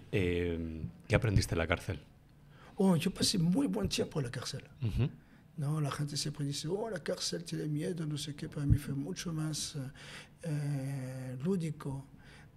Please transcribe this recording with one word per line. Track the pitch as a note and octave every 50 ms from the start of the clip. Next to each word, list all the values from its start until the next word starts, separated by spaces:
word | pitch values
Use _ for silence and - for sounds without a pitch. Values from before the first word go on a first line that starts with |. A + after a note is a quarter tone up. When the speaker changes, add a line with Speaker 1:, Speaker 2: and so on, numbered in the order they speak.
| - -
Speaker 1:
eh, | - G#2 F2+ F2+ F2 F2 F2 E2+ E2 E2 E2 D#2+ D#2+ D#2+ D#2 - - - - -
¿qué | -
aprendiste | A#2 B2 A2 G2 F#2+ - - -
en | E2
la | E2
cárcel? | D#2+ F2 D#2+ - - E2 D2 - - - - - - - - - - - - - - -
Speaker 2:
Oh, | - F#3+ F#3+ F3
yo | D3 - F#3+
pasé | - - F#3 - - F#3+
muy | D#3+ F3 F#3 C4+ C#4+
buen | F#3 G3 A3 G3 E3
tiempo | - A#3 G3 - - D3+
en | C3
la | A#2+
cárcel. | - A#2 - - - B2 - - - -
Speaker 1:
Ujú. | B2+ G#2+ - A2 A#2+ - - - - - - - - - -
Speaker 2:
No, | D#3+ C#3+ C#3+ D3+ D#3
la | D3 C3+
gente | - - D3 C#3+ D3
siempre | C#3 - D3+ C#3+ - C#3+
dice, | C#3+ C#3 - - D3
"Oh, | F#3+ G3+ A3+ A3+
la | G3+ E3+
cárcel | D3+ F#3+ F#3 - - - F3+ E3+ E3
tiene | - D#3+ D#3+ D#3
miedo", | D3+ D3+ D3 E3 F#3+ F3+ E3 D#3+
no | D3+ D3 C#3+
sé | C#3+ D3+ C#3+
qué. | - D#3+ D#3
Para | - D#3 C#3+
mí | C#3+ - -
fue | - - C#3
mucho | C#3 C#3+ F#3 F#3 - - F3+
más, | D#3+ D#3 D#3 D#3 D3+ - - - -
eh, | C#3+ B2+ C#3 - - - - - - - - - - -
eh, | E3 D3 D3 D3 C#3+ C#3+ C3+ C3+ C#3 C#3 C3+ B2+ B2+ C3 C3 B2+ B2+ B2+ B2+
lúdico, | C3 F#3 G3 F3+ E3 D#3 D3+ - - C#3+ C3+ C3+ - - - - - - - - - - -